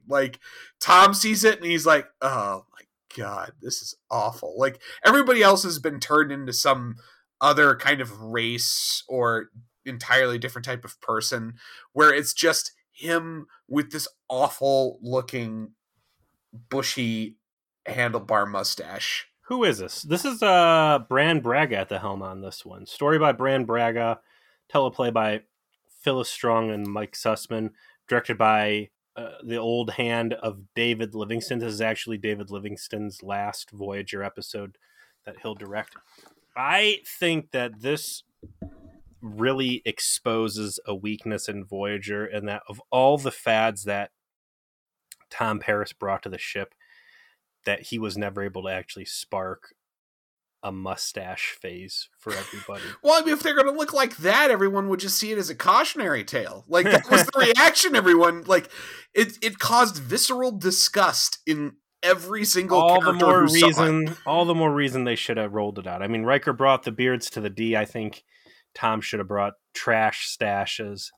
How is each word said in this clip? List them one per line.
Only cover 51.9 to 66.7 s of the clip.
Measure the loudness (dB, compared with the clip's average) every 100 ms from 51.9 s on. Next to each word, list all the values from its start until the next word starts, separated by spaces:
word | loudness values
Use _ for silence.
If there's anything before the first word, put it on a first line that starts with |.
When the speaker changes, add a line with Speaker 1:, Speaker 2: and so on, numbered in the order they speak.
| -12 -12 _
Speaker 2:
for | -10
everybody. | -8 -10 -14 -14 -12 -12
Speaker 1:
<laughs> | -2
Well, | 4 4
I |
mean, | 4
if | 0
they're | 0 2
gonna | 2 0
look | -2
like | 0 0 0
that, | 2 4 4
everyone | 4 2 0 -2
would | -2
just | -2 -4
see | -2
it | -4
as | -4
a |
cautionary | -4 2 4 2 -2 -2 -2
tale. | -4 -6 -6 -12 -2
Like, | 2 4
that | 4 6
was | 4 4
the | 4
Speaker 2:
<laughs> | 4 6
Speaker 1:
reaction, | 6 6 2
everyone. | 4 6 8 6 2
Like, | 2 2 2 -12 -16 -18 -6
it, | 0 0 0
it | -6 -2
caused | 2 6 4 2
visceral | -4 0 0 0 -2
disgust | -2 0 2 2 4 2 2 -2 -2 -2
in | -2 -2 -10 _ _
every | 2 2 0 -4
single | 0 0 2 6
Speaker 2:
All | 8 6
the | 6
Speaker 1:
character | 4 6
Speaker 2:
more | 6
Speaker 1:
who | 6
saw | 6 6
it. |
Speaker 2:
reason, | 6 2 2 0 -4
all | 0 2
the | 2
more | 2 2
reason | 2 0 0
they | -2 -2
should | -2 -2
have | -2
rolled | -2 -4 -4
it | -8
out. | -6
I | -2
mean, | -2
Riker | 2 2 2
brought | 2 4